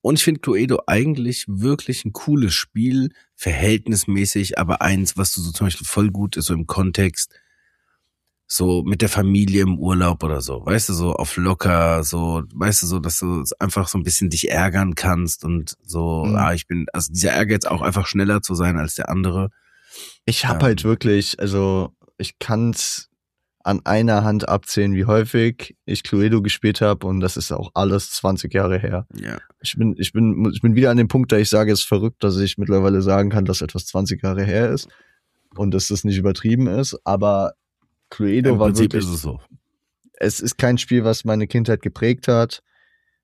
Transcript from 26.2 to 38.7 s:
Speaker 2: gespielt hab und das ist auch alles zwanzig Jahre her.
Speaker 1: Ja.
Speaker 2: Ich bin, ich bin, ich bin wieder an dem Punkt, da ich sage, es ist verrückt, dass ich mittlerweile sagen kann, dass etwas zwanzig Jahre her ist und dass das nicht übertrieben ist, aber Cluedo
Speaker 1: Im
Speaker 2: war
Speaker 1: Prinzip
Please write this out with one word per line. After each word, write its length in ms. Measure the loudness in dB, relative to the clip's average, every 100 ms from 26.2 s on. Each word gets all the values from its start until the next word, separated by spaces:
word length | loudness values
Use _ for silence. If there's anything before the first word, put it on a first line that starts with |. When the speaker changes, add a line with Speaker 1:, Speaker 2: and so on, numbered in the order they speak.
| 4 2
Speaker 2:
gespielt 400 | 0 0 -2 2
hab 220 | 2 0
und 160 | -2 -2
das 180 | -2 -4
ist 140 | -6
auch 180 | -6 -4 0
alles 340 | 2 0 -2
zwanzig 440 | -4 -2 -2 -2
Jahre 260 | -2 0 0
her. 260 | -2 -6 -8
Speaker 1:
Ja. 240 | -12 -12 -12 -16 _
Speaker 2:
Ich 140 | -10 0
bin, 200 | 0 0
ich 120 | -2
bin, 360 | 2 2 4 0
ich 100 | 2
bin 120 | 2 4
wieder 140 | 4
an 80 | 4
dem 120 | 4
Punkt, 220 | 2 4
da 60 | 2
ich 120 | 4
sage, 220 | 4 4
es 100 | 2
ist 40 | 2
verrückt, 360 | 0 0 -2
dass 140 | -2 0
ich 200 | -2 -2
mittlerweile 440 | 0 2 4 2
sagen 260 | 4 2 2
kann, 160 | 0 0
dass 160 | -2
etwas 240 | -4 -8 -6
zwanzig 380 | -4 -2 -4
Jahre 200 | -4 -2
her 280 | 0 0 0
ist 160 | -2 -6 _ _ _ _ _ _ -4
und 160 | -2
dass 180 | 0 -2
das 140 | -2
nicht 140 | -2 0
übertrieben 480 | 0 0 0 2 2
ist, 300 | 0 -4 -6
aber 480 | -2 0 2 2 -2 -6 _ _ _ _ _
Cluedo 440 | -4 0 2 2
Speaker 1:
Im 60 | 4
Speaker 2:
war 80 |
Speaker 1:
Prinzip 260 | 2